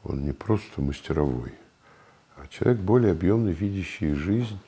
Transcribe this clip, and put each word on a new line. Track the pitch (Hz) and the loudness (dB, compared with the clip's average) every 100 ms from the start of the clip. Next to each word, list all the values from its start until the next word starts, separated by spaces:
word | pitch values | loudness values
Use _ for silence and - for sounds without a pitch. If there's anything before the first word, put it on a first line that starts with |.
Он | - 69 | -6 -4
не | 71 | -4
просто | 69 - 107 - - | -6 -2 -2 -2 -4
мастеровой, | 69 69 - 78 71 62 62 - - _ _ - - _ _ - | -4 -4 -4 0 0 -2 -8 -16 -20 _ _ -20 -20 _ _ -20
а | - | -18
человек | - - 120 | 0 2 2
более | 92 123 110 | 4 4 6
объёмный, | 82 90 113 107 | 4 2 2 2
видящий | 80 101 98 87 - 80 | 0 -2 -4 -8 -4 -2
жизнь. | 71 82 110 117 101 | -2 0 0 -2 -8